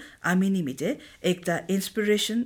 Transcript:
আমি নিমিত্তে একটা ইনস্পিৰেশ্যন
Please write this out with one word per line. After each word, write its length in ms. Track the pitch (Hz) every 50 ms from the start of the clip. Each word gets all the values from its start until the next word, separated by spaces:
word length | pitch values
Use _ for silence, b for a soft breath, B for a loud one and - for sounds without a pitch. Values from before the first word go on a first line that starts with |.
| B B B B
আমি 260 | - 165 180 185 190 196
নিমিত্তে 400 | 196 185 165 131 127 131 147 196 302 B B B B B
একটা 320 | B 180 175 180 - 180 170 - - - 190
ইনস্পিৰেশ্যন 640 | 196 190 - - 220 208 208 208 208 - - 214 233 240